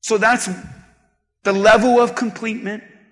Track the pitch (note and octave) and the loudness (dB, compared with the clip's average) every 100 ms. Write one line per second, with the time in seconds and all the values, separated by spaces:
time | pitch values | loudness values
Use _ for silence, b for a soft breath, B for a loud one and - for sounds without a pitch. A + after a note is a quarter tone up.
0 | - A3 A3 A#3+ - F3+ - - - _ | -2 0 2 0 -2 -10 -12 -20 -20 _
1 | _ _ _ _ G3+ G3 G#3 A3 B3 A#3+ | _ _ _ _ -2 2 4 4 4 2
2 | A#3+ A#3+ A#3 - A3+ A3 F#3+ G#3+ - - | 2 -2 -6 -6 -8 -8 -8 -10 -14 -20
3 | _ | _